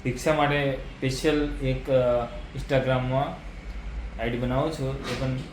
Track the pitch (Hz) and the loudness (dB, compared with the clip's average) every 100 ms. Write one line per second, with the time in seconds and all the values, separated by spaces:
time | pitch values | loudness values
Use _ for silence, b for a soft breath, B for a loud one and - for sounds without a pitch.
0 | 131 120 160 151 143 143 139 131 - - | -2 0 2 4 4 4 2 -2 -6 -4
1 | 135 127 160 147 147 - 135 131 143 131 | -2 2 2 2 0 0 -2 -2 4 4
2 | 123 120 117 - - 135 - 135 131 127 | 6 4 0 -6 -10 -10 2 2 4 2
3 | 127 131 143 - - - - - - - | 2 0 0 -4 -12 -12 -10 -10 -8 -8
4 | - - 117 120 127 127 156 156 131 139 | -8 -4 -2 0 0 2 0 0 -4 -4
5 | - 117 131 131 151 | -4 -2 -2 -2 -4